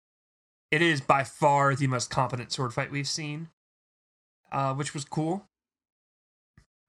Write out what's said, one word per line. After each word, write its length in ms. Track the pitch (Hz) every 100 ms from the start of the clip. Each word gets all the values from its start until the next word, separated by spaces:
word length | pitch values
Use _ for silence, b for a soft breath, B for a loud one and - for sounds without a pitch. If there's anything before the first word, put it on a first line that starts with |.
| _ _ _ _ _ _ -
it 100 | 156
is 180 | 170 147
by 240 | - 139
far 520 | 131 - 151 143 139 135
the 100 | 135
most 240 | 127 -
competent 420 | - 127 123 113
sword 220 | - 127
fight 160 | 127 135
we've 180 | 143 139
seen, 420 | - 147 151 165 _ _ _ _ _ _ _ _ _ -
uh, 220 | 139 135
which 220 | 135 143 151
was 100 | 139
cool. 400 | - 156 196 - _ _ _ _ _ _ _ _ _ _ _ _ _